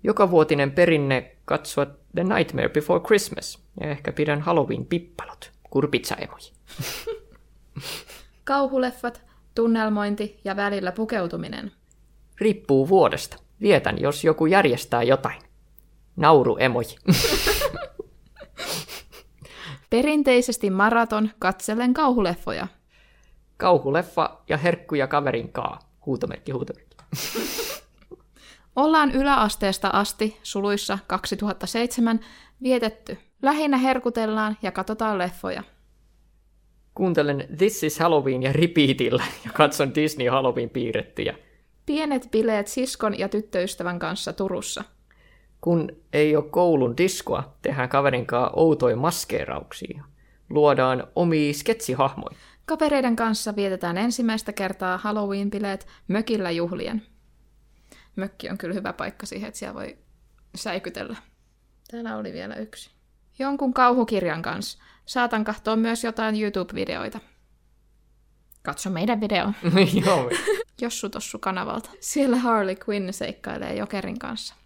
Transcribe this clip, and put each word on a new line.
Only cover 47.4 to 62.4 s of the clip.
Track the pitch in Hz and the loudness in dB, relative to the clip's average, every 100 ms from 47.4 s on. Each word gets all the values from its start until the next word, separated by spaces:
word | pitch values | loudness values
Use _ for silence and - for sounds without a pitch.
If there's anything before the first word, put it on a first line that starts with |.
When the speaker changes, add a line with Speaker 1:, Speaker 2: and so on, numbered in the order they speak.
| 127 _ | -4 _
Speaker 1:
tehdään | - 143 123 | -4 -2 0
kaverin | 139 139 127 117 | 2 2 0 -2
kaa | 120 123 - | 0 0 4
outoja | 160 147 123 117 | 4 4 2 2
maskeerauksia. | 151 170 - - - - - - - - 143 _ _ _ _ | 0 -2 -4 -6 -4 -8 -10 -14 -14 -14 -16 _ _ _ _
Luodaan | 151 151 139 131 127 - | 4 4 4 2 0 -4
omia | - 170 160 147 | 0 2 2 0
sketsihahmoja. | 147 - 220 - 127 139 139 - - - _ - | 0 -2 -2 -2 0 0 0 -14 -14 -20 _ -8
Speaker 2:
Kavereiden | 311 311 285 254 233 | -2 2 2 0 0
kanssa | 226 214 - 208 | 0 -2 -4 -4
vietetään | 196 190 175 170 | -4 -2 -4 -2
ensimmäistä | 233 240 233 220 220 | -2 0 -2 -2 -6
kertaa | 214 190 190 185 185 | -6 -6 -4 -4 -4
Halloween-bileet | 208 214 202 196 202 202 202 190 - - - | -4 -4 -4 -4 -4 -4 -6 -6 -10 -20 -4
mökillä | 196 226 214 180 | -4 0 -2 -2
juhlien. | 170 170 180 - 220 - _ _ _ _ _ _ _ _ - _ - | -2 -4 -4 -6 -6 -8 _ _ _ _ _ _ _ _ -20 _ -10
Mökki | 190 _ - | -10 _ -12
on | 196 | -8
kyllä | 170 | -6
hyvä | 190 196 | -6 -8
paikka | - - - 202 | -8 -10 -10 -14
siihen, | 190 208 | -12 -12
että | - | -12
siellä | - | -12
voi | - - - _ _ _ _ _ | -12 -14 -16 _ _ _ _ _
säikytellä. | - 220 175 180 170 - 220 _ _ _ _ _ _ _ | -12 -8 -8 -8 -12 -12 -12 _ _ _ _ _ _ _
Täällä | 233 233 220 | -12 -10 -10
oli | 208 | -10
vielä | - | -10